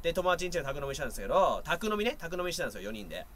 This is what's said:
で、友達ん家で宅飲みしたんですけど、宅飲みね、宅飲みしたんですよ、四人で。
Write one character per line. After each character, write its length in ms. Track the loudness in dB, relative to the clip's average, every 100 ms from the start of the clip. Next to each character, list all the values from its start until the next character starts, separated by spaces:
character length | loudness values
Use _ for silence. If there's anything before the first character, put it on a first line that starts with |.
で、 120 | 0
友 180 | 2 4
達 140 | 2 2
ん 20 |
家 120 | -2
で 60 | -2
宅 140 | -4
飲 80 | -4
み 80 | -4
し 20 |
た 80 | -4
ん 40 |
で 40 |
す 80 | -4
け 60 | 2
ど、 340 | 6 6 4
宅 240 | 0 0 0
飲 100 | 0
み 60 |
ね、 120 | 0 -2
宅 200 | -6 -2
飲 60 |
み 80 | -2
し 60 | -2
た 60 |
ん 40 | -4
で 40 |
す 40 | -4
よ、 40 |
四 120 | -6
人 140 | -6 -6
で。 180 | -8 -10